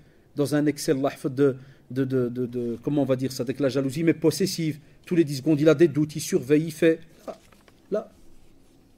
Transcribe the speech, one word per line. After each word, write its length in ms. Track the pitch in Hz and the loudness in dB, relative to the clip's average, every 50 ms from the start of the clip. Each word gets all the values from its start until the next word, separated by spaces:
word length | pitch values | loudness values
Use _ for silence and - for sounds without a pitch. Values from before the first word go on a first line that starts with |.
| - _ _ _ _ _ - | -20 _ _ _ _ _ -4
dans 200 | - 143 127 143 | -4 -2 0 0
un 120 | 147 147 | 0 2
excès 280 | 147 143 - - - 151 | 0 -2 -2 -2 -2 -2
de, 640 | 131 139 135 - - - 156 127 131 143 139 127 127 - - - _ _ - | 0 0 -4 -4 -4 -8 -6 0 2 2 2 2 0 -10 -20 -20 _ _ -8
de, 140 | 123 131 135 | -4 -4 -2
de, 240 | 131 131 131 123 120 | 0 0 0 -2 -2
de, 180 | 120 123 127 | -2 -4 -6
de, 320 | 117 120 123 120 120 117 107 | -6 -4 -6 -6 -6 -6 -6
comment 200 | - 147 143 147 | -4 -2 -2 0
on 20 | 139 | 0
va 120 | 127 131 | 0 0
dire 140 | 123 135 127 | -2 -2 -6
ça, 120 | - - | -4 -6
avec 180 | 123 123 139 - | -6 -6 -4 -2
la 80 | 143 135 | -2 -2
jalousie, 340 | 117 139 135 135 131 160 | 0 0 -2 -2 -2 0
mais 120 | 160 165 151 | 2 2 2
possessive. 640 | - - 156 151 - - 185 - - 165 156 143 - - _ _ _ - | 2 2 0 2 2 -2 -2 -2 -2 -4 -4 -4 -6 -12 _ _ _ -6
Tous 80 | - 180 | -2 2
les 100 | 165 165 | 2 2
dix 120 | 139 147 | 2 0
secondes, 240 | 131 123 156 160 139 | -4 0 0 2 4
il 80 | 151 160 | 6 4
a 60 | 156 | 6
des 140 | 135 175 165 | 6 4 4
doutes, 280 | 127 151 151 151 - | 4 0 -2 -2 -4
il 40 | 156 | -8
surveille, 440 | 151 - 196 175 127 120 147 151 160 | -6 -2 -2 -2 2 2 2 2 2
il 80 | 170 | 0
fait. 280 | - - 175 165 160 165 - - - _ - | -2 2 2 2 2 0 -4 -20 -20 _ -16
Là, 120 | - - - _ _ _ _ _ - _ _ _ - | -16 -16 -16 _ _ _ _ _ -20 _ _ _ -6
là. 220 | 190 214 220 - _ _ - - - - - - _ _ _ _ _ _ _ _ _ | -6 -6 -6 -8 _ _ -20 -20 -20 -20 -20 -20 _ _ _ _ _ _ _ _ _